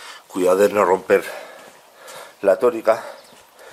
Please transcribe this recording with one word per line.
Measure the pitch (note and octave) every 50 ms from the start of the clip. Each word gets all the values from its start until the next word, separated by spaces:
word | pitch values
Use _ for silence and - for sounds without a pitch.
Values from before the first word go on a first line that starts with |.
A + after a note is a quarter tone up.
| - - - - -
Cuidado | - - F#2+ F2+ F2+ F#2 F#2+
de | G2+ G2
no | G2+ G#2 G2
romper | F2 F#2+ F#2 F2 - G2 F2+ F2 - - - - - - - - - - _ _ _ _ - - - - - - - - _
la | - G2 F#2+
tórica. | - B2 A#2+ A2+ A2 - A2 A2 A#2 - - - - - - - - _ _ _ - - -